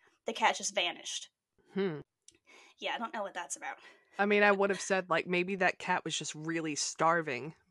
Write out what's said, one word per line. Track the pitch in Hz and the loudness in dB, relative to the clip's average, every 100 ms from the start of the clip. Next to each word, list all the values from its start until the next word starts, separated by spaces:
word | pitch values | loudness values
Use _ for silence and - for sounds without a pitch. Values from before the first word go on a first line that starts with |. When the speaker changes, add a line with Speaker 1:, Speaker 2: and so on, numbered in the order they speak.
| _ _ - | _ _ -8
Speaker 1:
the | |
cat | 226 247 - | 2 2 2
just | 202 | -2
vanished. | 196 175 - - - - _ _ _ _ 190 | -2 -2 -4 -8 -8 -10 _ _ _ _ -2
Speaker 2:
Hmm. | 196 147 - _ - _ _ - - _ | -2 -2 -10 _ -20 _ _ -20 -20 _
Speaker 1:
Yeah, | 190 160 | -6 -6
I | |
don't | 226 | -6
know | 233 | -6
what | 196 180 | -6 -8
that's | 175 - | -10 -8
about. | 139 - - - _ - | -10 -12 -16 -20 _ -2
Speaker 2:
I | 202 | 4
mean, | 208 | 6
I | 208 | 6
would | 196 196 | 6 4
have | 185 | 2
said, | - 190 180 | 0 0 2
like, | 165 - | 0 2
maybe | 180 180 196 | 0 0 2
that | 180 - | 0 0
cat | - 180 | -2 -2
was | 165 - | 0 -6
just | 151 | -6
really | 151 156 165 160 143 | -8 -4 -4 -2 -4
starving, | - - 160 170 156 123 143 - _ | -4 2 4 4 0 -4 -6 -12 _